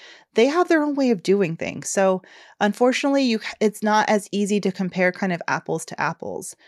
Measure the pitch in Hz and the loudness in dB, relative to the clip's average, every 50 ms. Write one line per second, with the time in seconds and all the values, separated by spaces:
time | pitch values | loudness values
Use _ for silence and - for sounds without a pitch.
0 | - - - - _ _ - - 226 269 294 349 359 339 339 311 294 294 285 277 | -20 -20 -20 -20 _ _ 2 2 2 4 4 2 2 2 2 2 2 0 0 0
1 | 277 247 233 175 - - 190 202 196 160 165 - - - - - 143 - - 202 | 2 2 2 0 2 0 2 2 2 0 -2 -4 -6 -8 -8 -8 -8 -6 -2 0
2 | 190 190 185 185 - - - - - - - - - 208 208 - 247 254 247 - | 2 2 2 0 -4 -12 -20 -20 -20 -14 -6 -2 0 0 2 2 2 2 2 2
3 | - 285 277 277 269 247 226 220 - - - - 214 214 208 - - 214 208 214 | 0 0 2 2 2 2 0 -2 -4 -6 -4 0 0 0 0 0 -2 2 2 2
4 | - - 214 208 196 - - 196 208 190 208 208 185 196 185 - 190 180 - 185 | 2 2 0 0 0 -2 -4 -2 0 0 0 0 0 0 -2 -2 -4 -4 -2 0
5 | 185 185 180 - - 190 175 165 - - - 160 - - 160 165 - - - - | 0 0 0 0 -2 -2 -2 -4 -2 -2 -4 -4 -2 -4 -6 -6 -6 -8 -6 -4
6 | - 147 165 - - 104 90 - - - - _ _ | -4 -4 -4 -6 -10 -10 -10 -10 -10 -12 -16 _ _